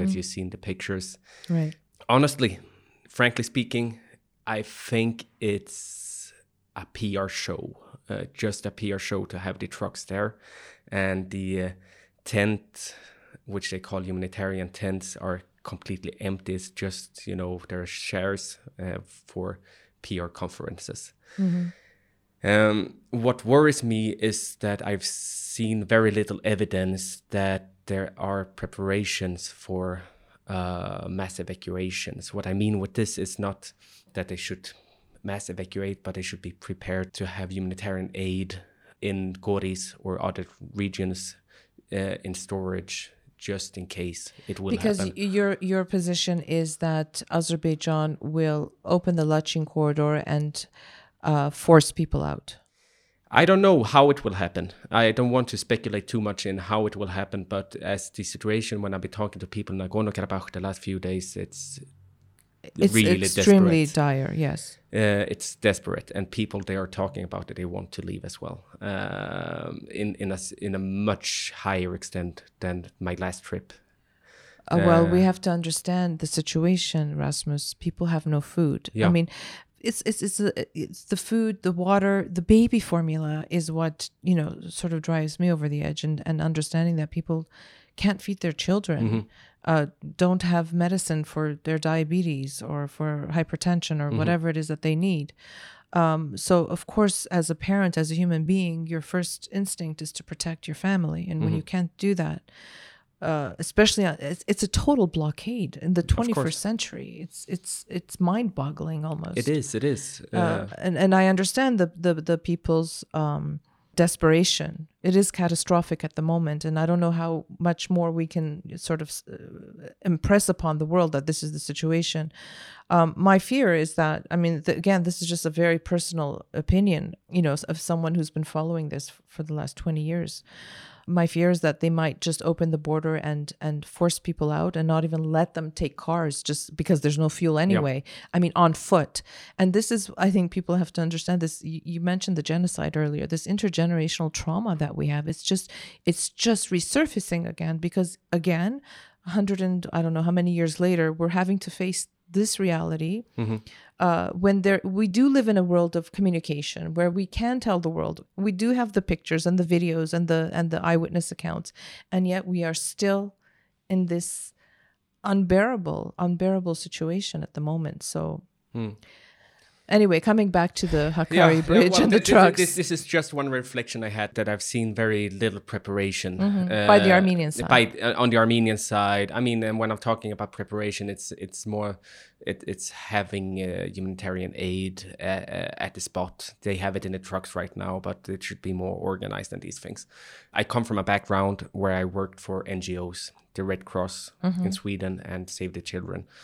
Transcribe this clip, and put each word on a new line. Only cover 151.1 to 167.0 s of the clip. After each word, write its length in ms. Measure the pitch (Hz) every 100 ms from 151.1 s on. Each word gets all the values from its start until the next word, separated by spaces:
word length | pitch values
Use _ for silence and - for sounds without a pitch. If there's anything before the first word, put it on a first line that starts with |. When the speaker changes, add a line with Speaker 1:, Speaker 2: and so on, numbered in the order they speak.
Speaker 1:
we're 240 | 160 170 180
having 180 | 185 196
to 120 | -
face 380 | - 185 180 - _ _
this 280 | 190 214 -
reality. 640 | 185 160 165 160 160 214 - -
Speaker 2:
Mm-hmm. 200 | 113 110 - - - -
Speaker 1:
Uh, 300 | 180 170 -
when 320 | 180 196 196
there, 180 | 196 190
we 240 | 190 190 214
do 220 | 202 277
live 180 | 269 220
in 100 | 202
a 60 |
world 320 | 175 175 170
of 160 | 170 -
communication 840 | - 196 170 - 147 147 170 165
where 160 | 165 175
we 160 | 180 185
can 340 | - 233 254
tell 180 | 226 180
the 100 | 165
world, 360 | 165 160 165 -
we 160 | - 208
do 200 | 190 233
have 180 | 247 226
the 100 | 202
pictures 440 | - 165 - 165 175
and 100 | 185
the 80 |
videos 480 | 170 175 175 160 156
and 140 | 170 165
the, 240 | 165 160
and 180 | 170 165
the 140 | 165
eyewitness 460 | 170 165 165 170 -
accounts, 420 | - 165 170 - - - - -
and 160 | 185 185
yet 180 | 185
we 200 | 180 180
are 100 | 165
still 600 | 165 - - 202 196 202 _ _ _ _ _ -
in 180 | 185 175
this 460 | 170 - - - _ _ _ _ _ _ _
unbearable, 920 | 202 196 180 190 233 233 160 151 - -
unbearable 560 | 180 175 185 190 180
situation 680 | 160 - -